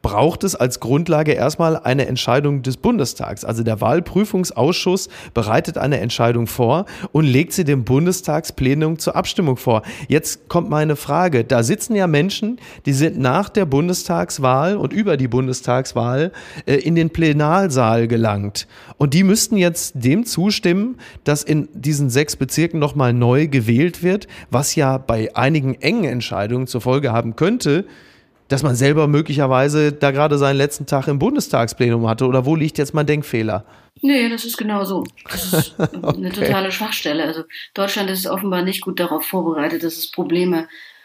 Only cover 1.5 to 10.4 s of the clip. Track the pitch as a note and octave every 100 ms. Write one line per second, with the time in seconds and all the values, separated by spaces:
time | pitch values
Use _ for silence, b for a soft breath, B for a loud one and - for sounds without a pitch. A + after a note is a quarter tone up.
1.5 | D3+ E3 D#3 B2 C3+ - B2+ - B2+ C#3+
2.5 | C#3+ B2+ B2 A3+ A#3 B2+ - - G#2+ -
3.5 | A2+ A2+ G#2+ A2 D#3+ F3 F#3 G#3 F#3 F3
4.5 | - C3 F3+ F3+ F#3+ - B B A#2 G#2+
5.5 | A#2+ E3 D#3+ D3 C#3+ A#2+ - A#2 A#2+ A2+
6.5 | - A#2 D#3 G#3 B B D3 D3+ B2+ -
7.5 | - D3+ C#3 A2 C3+ F3 F#3 - D3+ -
8.5 | - C3+ C#3+ D#3 E3 - - F#3+ - D#3+
9.5 | B2+ - A2 B B D3 D3 - -